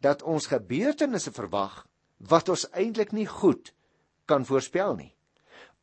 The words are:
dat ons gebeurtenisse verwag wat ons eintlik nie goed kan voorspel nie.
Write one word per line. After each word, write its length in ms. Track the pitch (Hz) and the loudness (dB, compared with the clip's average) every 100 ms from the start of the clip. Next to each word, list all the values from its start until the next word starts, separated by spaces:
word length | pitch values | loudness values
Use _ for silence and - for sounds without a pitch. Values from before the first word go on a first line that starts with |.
dat 220 | 139 147 | 2 2
ons 240 | 147 156 - | 0 -4 0
gebeurtenisse 840 | 123 95 131 254 294 294 208 - | -2 -2 0 0 0 0 -2 -6
verwag 540 | 110 101 101 98 - - _ _ _ | -8 -4 -2 -4 -6 -20 _ _ _
wat 300 | 95 165 - | 2 4 4
ons 220 | 170 - | -2 -4
eintlik 420 | 180 226 220 208 | -4 -2 -2 -2
nie 140 | 214 202 | -4 -6
goed 480 | - 190 - - - _ _ _ _ - | 2 2 2 -2 -20 _ _ _ _ 0
kan 200 | 143 120 | 0 2
voorspel 500 | 135 - 175 196 107 | 0 0 -2 -2 -4
nie. 180 | 67 _ _ _ _ - - _ | -8 _ _ _ _ -20 -20 _